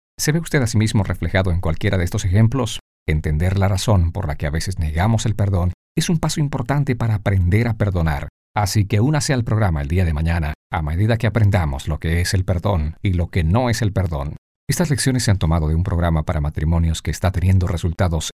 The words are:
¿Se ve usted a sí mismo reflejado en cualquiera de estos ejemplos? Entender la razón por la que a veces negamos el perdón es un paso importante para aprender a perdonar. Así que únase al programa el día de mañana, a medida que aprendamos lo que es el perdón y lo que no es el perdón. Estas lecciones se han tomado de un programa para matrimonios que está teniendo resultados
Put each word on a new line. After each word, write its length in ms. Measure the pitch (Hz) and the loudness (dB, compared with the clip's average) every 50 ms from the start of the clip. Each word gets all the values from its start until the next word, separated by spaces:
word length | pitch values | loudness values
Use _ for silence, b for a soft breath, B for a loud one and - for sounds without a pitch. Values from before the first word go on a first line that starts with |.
| _ _ _ - | _ _ _ -4
¿Se 140 | - 151 | -2 0
ve 60 | 147 170 | 0 0
usted 220 | 165 - - 147 | -2 0 0 0
a 60 | 123 | 0
sí 100 | 113 - | 2 0
mismo 260 | 107 110 110 - 107 | 0 0 2 0 0
reflejado 480 | 95 - 87 - 82 78 - 95 95 95 | 0 0 -4 -4 -4 -2 0 0 0 2
en 120 | 82 90 | 0 0
cualquiera 340 | - 82 78 - - 101 95 | 0 -2 -2 0 0 0 0
de 80 | 92 87 | 0 -2
estos 220 | 87 - 104 - | -2 -2 -2 -2
ejemplos? 520 | 92 87 107 113 113 135 135 120 - - - _ _ _ _ - - | 2 4 4 4 4 2 0 -2 -2 -6 -10 _ _ _ _ -4 -2
Entender 480 | 78 76 - 78 76 76 90 92 95 | -2 0 0 0 0 0 0 0 2
la 120 | 98 95 98 | 2 2 2
razón 440 | 101 95 - - 104 90 85 82 | 0 0 2 2 2 4 2 2
por 140 | - 98 - 76 | 0 -4 -4 -4
la 80 | 71 | -4
que 100 | - 87 | -4 -4
a 40 | 73 | -2
veces 280 | 73 165 - - 95 - | -2 -2 -2 -4 -4 -2
negamos 460 | 80 78 76 82 92 113 113 110 - | -2 -2 0 0 2 2 2 0 0
el 100 | 113 107 | 0 0
perdón 380 | - 101 98 95 87 87 92 - _ _ _ - | 0 0 0 2 2 0 0 -2 _ _ _ -4
es 140 | 165 156 - | -4 0 0
un 80 | 175 160 | 0 0
paso 220 | - 156 - 170 | 0 -2 0 0
importante 540 | 147 139 143 131 123 - 139 143 139 131 123 | -2 -2 -2 -4 -2 -2 0 0 0 0 0
para 200 | 120 120 113 107 | -2 0 -2 -2
aprender 540 | 95 - - 101 95 87 87 95 107 120 117 | 0 0 0 2 2 2 4 2 2 2 0
a 100 | 110 - | 0 0
perdonar. 500 | 107 101 92 87 82 80 73 69 76 - _ _ _ _ - | -2 0 0 0 0 0 -2 -2 -6 -10 _ _ _ _ -2
Así 300 | 107 104 95 - 110 98 | -2 -2 0 2 0 0
que 160 | 98 110 101 | 2 2 2
únase 320 | 110 147 156 143 - - | 2 2 2 0 0 0
al 120 | 139 123 117 | 0 0 0
programa 360 | 120 113 110 110 92 80 73 | 0 0 2 2 2 0 0
el 80 | 71 69 | -2 0
día 160 | 85 95 92 | 0 2 2
de 80 | 82 | 2
mañana, 400 | 78 73 80 82 85 82 76 76 76 _ _ - | 0 0 0 0 0 0 -2 -4 -6 _ _ -6
a 120 | - 87 | -6 -4
medida 340 | 78 76 80 87 104 110 117 | -2 -2 0 0 2 2 2
que 100 | 113 - | 2 0
aprendamos 600 | 110 - - 107 98 92 92 82 73 69 67 - - | 0 2 4 2 4 4 2 0 0 -4 -6 -4 -6
lo 120 | 76 - | -6 -4
que 200 | - 82 82 85 | -2 -2 0 0
es 140 | 85 - - | 0 0 0
el 100 | 92 92 | -2 0
perdón 520 | - 92 85 - 104 101 80 76 78 - - | 0 -2 -2 -2 -2 -2 0 -2 -4 -6 -4
y 140 | - 101 87 | -4 -2 0
lo 140 | 87 85 - | 0 -2 -2
que 160 | - 98 80 | -2 0 0
no 260 | 80 92 120 127 120 | 2 2 2 2 0
es 100 | 117 - | 0 0
el 140 | 120 95 90 | -2 -2 0
perdón. 420 | 95 92 85 80 69 69 76 - - _ _ _ _ _ - | 0 -2 -2 -4 -4 -6 -6 -8 -12 _ _ _ _ _ -6
Estas 220 | - - 175 156 | -2 -2 0 0
lecciones 320 | 147 - - 143 127 127 | 0 0 0 0 0 0
se 80 | - - | 2 2
han 80 | 98 95 | 2 2
tomado 300 | - 78 80 85 78 76 | 2 0 2 2 2 0
de 60 | 80 | 0
un 100 | 82 87 | 0 0
programa 400 | 82 85 85 85 85 80 78 76 | 0 0 0 0 2 0 0 0
para 180 | - 87 78 | 0 -2 -2
matrimonios 580 | 73 76 - - 76 80 85 82 82 82 80 - | -2 -2 -4 -2 0 0 2 2 2 0 0 -2
que 100 | - - | -4 -6
está 220 | 78 - - 92 | -4 -2 -2 -2
teniendo 340 | 90 90 92 92 95 95 90 | 0 2 2 4 4 4 2
resultados 640 | 87 85 80 - 85 80 - 101 87 82 78 - - - | 2 -2 -2 -2 -4 -2 0 0 0 0 -2 -4 -6 -8